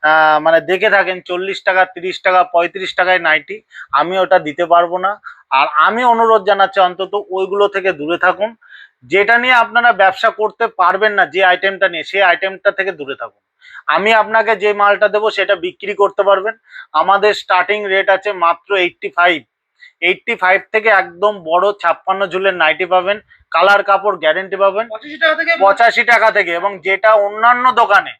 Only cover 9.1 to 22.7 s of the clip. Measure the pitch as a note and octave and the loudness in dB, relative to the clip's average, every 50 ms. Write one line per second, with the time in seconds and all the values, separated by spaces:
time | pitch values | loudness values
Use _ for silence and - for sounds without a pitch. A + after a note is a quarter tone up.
9.1 | C#3 F#3+ G3+ G3+ A#3 A#3+ A#3+ B3+ C4 A#3+ A#3 - G#3+ A#3 A#3 A#3+ A3+ F#3 G3 F#3+ | 0 0 2 4 2 2 2 2 2 2 2 2 0 2 2 2 2 4 2 2
10.1 | F#3 - - A3+ G#3+ - G#3+ G#3+ - _ A#3 A3+ - - F#3 F3 F#3 F#3+ G#3 G#3+ | 2 2 -2 -2 -2 0 -4 -6 -4 _ -6 -6 -2 0 0 0 2 2 0 0
11.1 | G#3 G3+ F#3 D#3 C#3 F#3 G3 F#3 F3+ F3+ F#3 F#3+ G3 F#3 G3 F#3 F3 E3 D3+ - | 2 0 -2 0 0 0 2 2 2 2 0 -4 -2 0 -2 -2 -2 -4 -12 -6
12.1 | - G3 G3+ F#3 E3+ E3 - F#3+ F#3+ F#3 _ G3+ F#3+ - F#3+ F#3+ F#3 D#3 D3 C3+ | -2 0 2 2 2 0 -2 -8 -8 -2 _ -4 -2 -2 -6 -6 -6 -8 -10 -12
13.1 | C3+ - A#2+ A2+ _ _ _ _ _ _ _ - - - - - D#3 E3 F#3+ G#3+ | -10 -10 -12 -16 _ _ _ _ _ _ _ -20 -20 -18 -4 -2 -2 0 2 2
14.1 | A3+ A3 G#3 G3+ A3 A3+ A3 G#3 A3+ G3 F#3+ G#3 G#3 G3+ G3+ G3+ G3+ F#3+ G#3+ G#3 | 2 2 2 2 0 0 2 2 -2 0 0 -2 0 2 2 2 2 2 0 0
15.1 | G3 G#3 G#3+ A3 - - F#3+ F3+ G3+ F#3 E3 F#3 - _ - F#3+ G#3 G3 G3+ F#3+ | 0 0 -2 -2 -2 -2 -2 -2 -2 -2 -2 -10 -10 _ -10 -10 -2 -2 -2 -2
16.1 | - - G3 G3 G3 F#3+ F#3+ G#3+ A3 _ _ _ - - - _ _ D3+ E3 F#3 | 0 -2 2 2 2 0 0 -6 -10 _ _ _ -20 -20 -20 _ _ -2 0 2
17.1 | G3 G3+ G3 G#3+ G3+ - - _ G3 F3+ F3 - G#3 G#3 G#3 G3 F#3+ G3 F#3+ F#3+ | 0 2 2 0 0 -2 -4 _ -2 -2 0 -2 -4 -4 -4 -2 -2 -2 0 0
18.1 | G3 F#3 F#3+ G#3 G3+ F#3 E3+ E3+ D#3+ - _ _ G3+ G3 F3+ F3 F3 _ - G3+ | 0 0 0 -6 -4 -2 -2 -2 -2 -2 _ _ -2 -2 -2 -2 -4 _ -14 -10
19.1 | _ - F3 F3+ F3 D3 A#2+ _ _ _ _ _ _ _ - - _ _ E3+ F3 | _ -2 -2 -2 -2 -6 -6 _ _ _ _ _ _ _ -20 -20 _ _ -4 -4
20.1 | F#3+ - _ - A#3 - - F3+ F#3 G3 F#3+ _ - A3 G#3+ A3+ G#3+ F#3+ F3+ F3 | -4 -4 _ -8 -6 -2 0 0 0 0 -2 _ -6 -2 0 2 2 2 0 -2
21.1 | E3+ F3 F#3 G#3 G#3+ G3 E3+ D#3 E3 F3 F#3 G3+ G3+ G3+ - E3+ D#3+ - _ - | -8 -4 -2 -2 -2 -4 -6 -2 -2 0 0 0 -2 -2 -2 -4 -4 -2 _ -6
22.1 | F#3+ F#3+ G3 F#3+ D#3+ F#3 F#3+ G3 F#3 F3 E3 D#3 | -4 -4 -4 -4 -4 -2 -2 -2 0 0 0 0